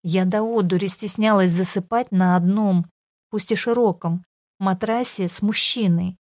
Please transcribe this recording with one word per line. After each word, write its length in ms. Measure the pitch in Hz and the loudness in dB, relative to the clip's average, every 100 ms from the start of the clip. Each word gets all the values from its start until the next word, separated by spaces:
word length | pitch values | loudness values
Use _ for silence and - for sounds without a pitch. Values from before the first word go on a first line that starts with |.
Я 220 | 175 185 | 0 0
до 180 | 185 214 | 0 0
одури 460 | 226 233 185 180 196 | 0 0 0 0 -2
стеснялась 600 | - 208 - 214 208 185 | -6 -8 -2 2 4 4
засыпать 600 | 170 185 202 180 233 247 | 2 0 -4 -2 -4 0
на 240 | 190 185 | 0 2
одном, 560 | 180 175 208 208 180 170 _ _ _ _ | 2 2 2 2 2 0 _ _ _ _
пусть 220 | 214 - | -8 -2
и 40 | 220 | -2
широком, 680 | 240 233 226 175 170 175 - _ _ _ | 0 2 2 0 -4 -4 -8 _ _ _
матрасе 680 | 190 185 220 226 247 - 180 | -2 -2 -2 -2 -4 -4 -6
с 120 | - | -2
мужчиной 760 | 208 220 - 247 202 170 180 180 | -2 -2 -2 0 0 0 -2 -8